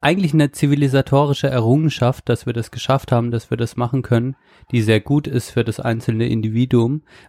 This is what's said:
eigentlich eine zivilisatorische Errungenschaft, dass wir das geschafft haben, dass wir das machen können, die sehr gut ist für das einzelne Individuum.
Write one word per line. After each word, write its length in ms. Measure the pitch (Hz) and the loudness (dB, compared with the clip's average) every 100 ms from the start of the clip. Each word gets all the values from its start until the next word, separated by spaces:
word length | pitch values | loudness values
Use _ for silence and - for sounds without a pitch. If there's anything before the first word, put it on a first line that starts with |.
eigentlich 320 | 143 185 175 | 0 0 2
eine 180 | 156 143 | 2 2
zivilisatorische 960 | - 143 143 139 135 - 135 147 139 139 | 0 0 2 2 2 2 2 2 0 -2
Errungenschaft, 800 | 127 113 143 156 - 123 - - | 0 2 4 2 0 0 0 -2
dass 180 | 117 127 | -4 -4
wir 80 | |
das 160 | 117 - | -6 -8
geschafft 440 | 117 - 131 - | -6 -2 -2 0
haben, 180 | 120 120 | -2 0
dass 180 | 117 - | -4 -4
wir 80 | 110 | -4
das 200 | 117 - | -4 -4
machen 240 | 120 131 | -4 -2
können, 340 | - 117 127 - _ _ - | 0 0 0 -6 _ _ -4
die 100 | 120 | 0
sehr 180 | 107 107 | 2 2
gut 260 | - 147 147 | 2 -2 0
ist 260 | 127 - | -4 -4
für 120 | 123 | -4
das 160 | 113 - | -2 -4
einzelne 480 | 123 117 - 113 120 | -4 -4 -2 -2 0
Individuum. 760 | 113 110 113 127 120 117 151 - - | -2 -2 -2 2 2 2 -2 -8 -20